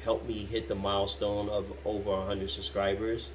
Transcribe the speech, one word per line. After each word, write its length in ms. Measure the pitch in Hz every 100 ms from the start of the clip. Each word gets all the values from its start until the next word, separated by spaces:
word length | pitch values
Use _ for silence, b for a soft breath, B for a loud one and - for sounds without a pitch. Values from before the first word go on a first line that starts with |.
helped 240 | 113 117 117
me 160 | 110
hit 240 | 101 113 -
the 80 | 101
milestone 720 | 98 98 101 - 104 101 104
of 240 | 104 98 101
over 280 | - 104 101
a 120 | 95
hundred 260 | 95 98 95
subscribers. 800 | - 95 101 98 98 110 113 -